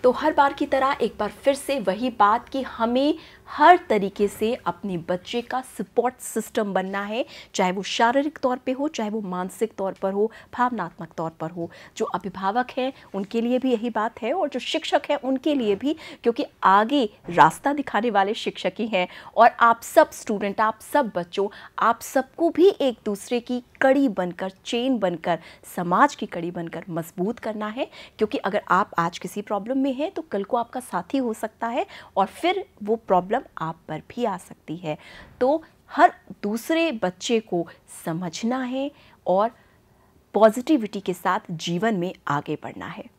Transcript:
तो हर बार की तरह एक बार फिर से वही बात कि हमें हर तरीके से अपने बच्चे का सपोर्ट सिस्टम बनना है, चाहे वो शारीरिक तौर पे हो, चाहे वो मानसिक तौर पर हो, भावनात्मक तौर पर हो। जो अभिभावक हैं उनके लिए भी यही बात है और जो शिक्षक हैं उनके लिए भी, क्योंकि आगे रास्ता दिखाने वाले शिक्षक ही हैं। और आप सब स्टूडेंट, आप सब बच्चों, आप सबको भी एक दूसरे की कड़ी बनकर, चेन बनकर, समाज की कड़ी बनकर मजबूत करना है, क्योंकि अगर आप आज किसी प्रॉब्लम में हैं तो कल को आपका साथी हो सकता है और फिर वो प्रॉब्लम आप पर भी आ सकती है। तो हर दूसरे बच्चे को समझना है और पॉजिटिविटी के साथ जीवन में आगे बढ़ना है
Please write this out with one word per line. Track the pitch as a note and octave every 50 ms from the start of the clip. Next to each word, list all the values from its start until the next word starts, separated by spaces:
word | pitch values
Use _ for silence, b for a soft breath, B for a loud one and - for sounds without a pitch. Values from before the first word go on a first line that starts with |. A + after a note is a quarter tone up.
| -
तो | B3+
हर | B3 - C4+ D#4 D4+
बार | - C#4 C#4 C#4
की | - D4+
तरह | C#4+ - C4+ C4 C4+ C#4+ -
एक | G3+ G#3 - -
बार | G#3 G3+
फिर | - - - C#4 C#4
से | C#4 - - C#4 C#4
वही | G3+ G3 F#3 G3+ B3 B3+
बात | A#3 - G#3 G#3 G#3+ A#3+ A#3+ -
कि | - C4+
हमें | B3 - - - A3+ A3+ A#3+ B3+ C#4 D4 F4 D#4+ B B B B B -
हर | - - D4+ D#4+ F4+ F4 F4 -
तरीके | A3+ G#3 F#3+ G3 - - G3+
से | G3+ - - A3 A3 B3 - -
अपने | - F#3 - - G3+ F#3
बच्चे | E3 E3 - F3+ F3+ - - - A#3+
का | A#3 - B3 B3+
सपोर्ट | B3+ - - - G#3+ - _ A#3+ A#3 B3 B3 _
सिस्टम | - - - A3+ A3 - _ A#3+ G#3+ G3+ F#3+
बनना | F#3+ F#3 F#3+ G3 G3
है, | G3+ G3+ G#3+ A#3 - B B B B B -
चाहे | - G3 F#3
वो | F3+ G3+ F#3
शारीरिक | - - - A#3 A#3 A#3+ C#4 C#4+ D4+ C#4+ - -
तौर | B3+ B3+
पे | B3+ _ -
हो, | B3+ B3+ C#4
चाहे | D#4 D#4 - A3 G#3
वो | G#3 A3+
मानसिक | G#3 F3+ F3+ F3+ F#3 F#3 - - A3+ A3 -
तौर | - G3 F#3+ F3+ -
पर | - F#3+
हो, | F#3+ G3+ G#3 A3+ B B B B -
भावनात्मक | - B3 B3 B3 G#3+ F3 E3+ - - E3+ - -
तौर | - E3 D#3+
पर | D#3+ _ D#3+ D#3+
हो। | F3 F3+ E3+ E3+ B B B B B
जो | - G#4+
अभिभावक | - - F3+ - G3+ - - G3 F#3+ G#3 B3 B3 B3 -
हैं | - B3+ C4 C4+ B B B -
उनके | G3 G3+ - - A#3
लिए | A#3 A#3+ B3 B3+
भी | B3+ C4
यही | B3 A3 G#3+ A#3+
बात | A3+ A3+ G#3+ A#3 - -
है | - A3 D4
और | F#4 F4 C#4+
जो | - B3+
शिक्षक | B3 - - D#4+ - - - D4 - -
हैं | D4
उनके | C#4 - B3+ C4+ C4 - D#4+ D4
लिए | C#4 A#3+ G#3 G3
भी, | G3 - C#4+ - B B B C#4+ B -
क्योंकि | A#3+ A#3 - D4 - _ _ -
आगे | F#3+ F#3+ G3+ G#3+ A3+ C#4 D4 B3 G#3 b b b -
रास्ता | F3 E3+ D3 D#3+ - - - C#4+ D4
दिखाने | D4+ C4+ - - G#3 G#3+ B3
वाले | G3+ G3+ G3 G3 A3+
शिक्षक | - - G#3 F#3 - - F#3+ F3+ -
ही | G#3+
हैं। | A3+ G#3+ F#3 F3+ B B B B B B
और | - A3+ A#3+ - -
आप | A#3+ A#3 A#3 A3+
सब | - - - E4 D#4 D#4
स्टूडेंट, | - - - - A3 G3 G#3+ G3+ G3 -
आप | A3 G#3+ A3 - - - -
सब | D#4 C#4 G#3+ -
बच्चों, | F3+ F3 - - - G3 G#3 B B B B B -
आप | F#3+ G#3+ A#3 -
सबको | - - - C4+ B3+ - _ - E4 E4+
भी | D#4+ D4+ E4+ G4+ - -
एक | C#4+ C4+ A3+ - _
दूसरे | G#3+ G3+ G3 - - B3 A#3+
की | A3+ - B3 B3 - _ _ -
कड़ी | - C4+ C4+ C#4+ C#4 C4
बनकर, | F#3+ F#3+ F3+ F3+ F3 - F#3+ F#3+ - _ _
चेन | - - A#3 A#3+ C4+ C4 A3
बनकर, | G3 F#3 F3 D#3+ - F#3 E3+ D#3+ B B B B B - -
समाज | - F3+ F3 F3+ G3+ C4 C#4+ -
की | - A3+
कड़ी | - - F3+ E3+ F3
बनकर | F3 F3 E3+ E3 D#3+ E3+ F3 -
मजबूत | E3+ E3+ E3 E3 - - F3+ G#3 A#3+ -
करना | - A#3 G#3+ G#3+ G#3+
है, | G#3+ G#3+ B3 D4+ - B B B B B
क्योंकि | - A3 G#3+ -
अगर | - - G3 F3+ G#3 - -
आप | F3 F#3 G#3+ - -
आज | - E3+ E3+ F3
किसी | - - F#3 - G#3
प्रॉब्लम | G#3 - - G3+ G3 A3+ C4
में | C4+ C4+ C#4 B3+
हैं | B3 D4 F#4
तो | F#4+ F#4
कल | D#4+ _ - G3+ G3
को | - -
आपका | A#3+ A#3 - - C4
साथी | - - - F3+ F3+ _ -
हो | C#4 B3+ A#3 A3
सकता | - - G#3+ _ _ -
है | A#3 A#3 D4 G4 B B B B B B
और | - F#3+
फिर | - - - - E4+ F#4+ G4+ - _ _ - G#3
वो | G3+ A3+
प्रॉब्लम | A3+ _ - G3 F3+ F3+ F#3 A3 C4+ C4+ - _
आप | - E3 D#3+ E3 _ _
पर | - D#3 D#3
भी | - _ - - A#3+
आ | A3 F#3+
सकती | F3+ - - - _ _ - D3+
है। | F3 F#3 D#3 D3+ B B B B B B B B -
तो | B3 B3+ D4 D#4+ B B B B _ _
हर | - C4+ D#4+ - - - _ - F#3+ _ -
दूसरे | G3+ G#3+ A#3 - - E4 E4 E4 E4
बच्चे | C#4 A3 - F3+ F3+ - - - A#3+ A3
को | G#3+ - - F3 E3 E3 B B B _ - - -
समझना | F3+ D#3+ E3+ F#3 E3+ - - - A3+ B3+ C4 C4
है | B3 B3+ C4+ C4+ D4 b b b b b b _
और | - F3+ F#3+ G#3 A#3 - b b b b b b b b b b b b _ _ _ -
पॉजिटिविटी | G3+ G#3+ A3 G#3 B3+ B3+ - D#4+ C4+ A3 G3+ - G3+
के | - - F3
साथ | - - F#3+ F3+ G#3+ - -
जीवन | F3+ D#3+ - - E3+ F3 G3+ A3+ A3+
में | F#3 E3+ F#3 - - _
आगे | - C#3+ D3 C#3+ - D3+ - -
बढ़ना | G#3+ - - -
है | - E3+ - - - _